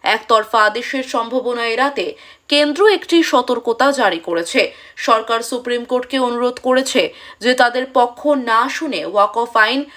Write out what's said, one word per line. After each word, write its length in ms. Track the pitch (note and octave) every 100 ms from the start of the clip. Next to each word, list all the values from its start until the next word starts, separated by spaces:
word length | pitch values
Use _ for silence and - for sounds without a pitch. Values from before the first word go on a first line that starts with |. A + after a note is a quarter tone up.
একতরফা 600 | - A3 - A3+ G#3+ A3+
আদেশের 400 | G#3+ A3 A#3+ C4+
সম্ভাবনা 640 | B3+ B3 A#3 B3+ B3 A#3 A3+
এড়াতে 480 | A3+ C#4 C#4 E3 - - - -
কেন্দ্র 400 | D4 D4 D4 G#4+
একটি 360 | F4+ - E4+
সতর্কতা 680 | E4 C#4 B3+ A#3+ A#3 A3+ C4+
জারি 280 | C4+ G#3 E3+
করেছে। 520 | E3+ E3+ E3+ B3+ G3 - - -
সরকার 460 | - A3 A3 A3+
সুপ্রিম 420 | A#3 B3 B3 A#3+
কোর্টকে 360 | A#3+ B3+ B3 C4+
অনুরোধ 400 | B3 A#3+ B3 B3
করেছে 500 | C4 B3+ C4 A3+ D#3+ - - -
যে 140 | A3+
তাদের 320 | B3+ A#3+ B3 C4
পক্ষ 340 | B3+ B3 - D4
না 420 | C#4 A#3 A3+ C4
শুনে 360 | - D#4+ F#3 D#3+
ওয়াকফ 520 | G3+ G#3 A3+ A#3 A3+
আইন 280 | G#3+ C4+ C#4+